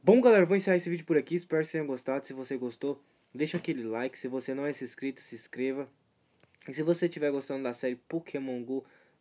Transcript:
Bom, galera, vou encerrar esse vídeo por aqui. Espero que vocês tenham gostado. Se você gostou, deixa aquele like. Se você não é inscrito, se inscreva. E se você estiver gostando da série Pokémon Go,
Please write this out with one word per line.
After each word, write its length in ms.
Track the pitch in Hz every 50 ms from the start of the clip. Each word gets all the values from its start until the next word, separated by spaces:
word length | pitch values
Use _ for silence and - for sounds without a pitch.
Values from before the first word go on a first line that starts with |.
Bom, 180 | - 180 214 254
galera, 240 | 240 247 220 202 180
vou 120 | 160 196
encerrar 200 | 196 190 196 185
esse 140 | 175 170 175
vídeo 160 | 170 170 -
por 100 | - 165
aqui. 200 | 147 135 - 165
Espero 240 | 175 170 _ 160 156
que 60 | 156
vocês 60 | 156
tenham 140 | - 160 151
gostado. 400 | 143 131 127 - - 135 139 135
Se 60 | -
você 240 | 135 131 131 123 139
gostou, 440 | 123 123 120 110 _ - 143 139 - _ _ _ _ _ _
deixa 260 | - 127 151 151 - 170
aquele 260 | - - 156 131 113
like. 340 | 113 110 117 123 135 - -
Se 80 | -
você 260 | 127 127 131 123 - 135
não 120 | 139 143
é 40 | 147
inscrito, 500 | 143 - 135 113 - - 135 139 131 -
se 160 | - - 120
inscreva. 520 | 110 - - - 123 127 135 135 139 139 123 _ _ _ _ _ _ _ _ _ _ _ _ _ _ - -
E 60 | 131
se 80 | 147
você 240 | 156 160 170 165 180
estiver 240 | 170 - - 147 143
gostando 320 | 143 139 135 - 139 135
da 100 | 135 123
série 220 | 120 - - 127 123
Pokémon 720 | 123 _ _ - 165 165 - - 139 135 131 127 123 120
Go, 200 | 120 131 131 - - _ _ _ _ _ _